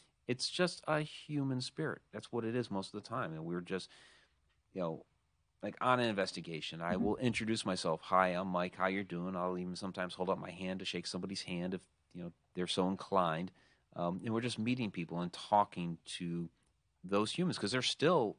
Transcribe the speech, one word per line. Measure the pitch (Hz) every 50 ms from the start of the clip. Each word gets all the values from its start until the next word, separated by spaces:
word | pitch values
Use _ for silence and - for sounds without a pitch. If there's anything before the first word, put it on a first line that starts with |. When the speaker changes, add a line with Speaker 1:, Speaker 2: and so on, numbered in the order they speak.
| - _ _ _ _ -
Speaker 1:
it's | 127 127 - -
just | - - 180 175 - - - -
a | 156 151
human | 156 - - - - - 151 143 139 135 131 127
spirit. | 127 - - - 156 135 87 - - _ -
That's | 107 - -
what | 120 117 113
it | 113 117
is | 127 113 -
most | 101 95 95 - -
of | 104
the | - -
time. | 110 127 113 85 80
And | 80 80
we're | 85 87 90
just, | 87 90 95 90 - - - - - - - - _ _ _ _ _ _ _ _ _ _ -
you | 92
know, | 87 82 80 - - _ _ _ _ _ _ _ _ _ _ _ -
like, | 104 98 -
on | - 127 127 123
an | 120 113
investigation, | 104 98 95 - - 90 80 85 82 78 - - 80 82
I | 85 87 90
Speaker 2:
Mm-hmm. | 95 98
Speaker 1:
will | 104 - -
introduce | 127 120 110 - 113 110 113 107 -
myself. | 98 92 - - 87 80 -
"Hi, | - - 92 92 92 92
I'm | 87 90 98 95
Mike. | 90 87 90 90 -
How | - 92
you're | 95 95 98 101
doing?" | 95 87 85 87 92 92
I'll | 87 90 92 92 90
even | 90 90 90
sometimes | - 104 95 87 98 90 90 -
hold | - 90 92
up | 92 90
my | 95 92
hand | 85 87 95 92 92 95
to | 92
shake | - - 87 87 -
somebody's | - 90 95 98 98 -
hand | - - 90 85 87 92 95
if, | 90 - _ _ _ _ _ -
you | 90
know, | 85 85 - _ _ _ -
they're | 92 90 -
so | - 98 92 92
inclined. | 98 - - - 98 92 90 82 78 82 90 92 - - - _ _ _ _ _ -
Um, | - 87 87 92 92 101
and | 117 110
we're | 117
just | 120 120 110 113
meeting | 107 120 127 127 117 101
people | - 92 85 - 85 85
and | 90 87 -
talking | - - - 107 104 101 - - 92 87 85 82 - - - - -
to | 90 85 85 85 85 82 - _ _ _ _ _ _ _ _ _ -
those | 90 101 101 107 107
humans | - 165 185 170 117 -
'cause | - 98
they're | 123 127
still | 123 - - - 135 165 180 156 117 101 -